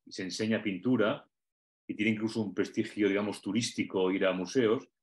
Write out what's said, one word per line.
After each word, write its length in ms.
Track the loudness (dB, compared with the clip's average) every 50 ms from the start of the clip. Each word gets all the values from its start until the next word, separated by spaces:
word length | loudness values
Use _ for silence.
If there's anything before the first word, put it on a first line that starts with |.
| _
y 80 | -14 -10
se 100 | -8 -8
enseña 400 | -6 -4 -4 0 0 0 0 0
pintura 680 | -2 -4 -2 0 2 4 4 4 2 2 -2 -8 _ _ _ _ _ _ _ _ _ _ _ _
y 80 | -10 -4
tiene 160 | 0 2 2
incluso 300 | 2 2 -2 -2 -2 -2
un 120 | -4 -2 -2
prestigio, 540 | -2 -2 -2 -2 -4 -4 -4 0 2 2
digamos, 340 | 2 4 2 0 -2 -4 -6
turístico 680 | -6 -2 -2 -2 -2 -2 -2 -4 -4 -2 0 0 2 2
ir 160 | 2 2 2
a 80 | 2 2
museos, 560 | 0 -4 -2 0 2 4 4 2 0 -2 _ _ _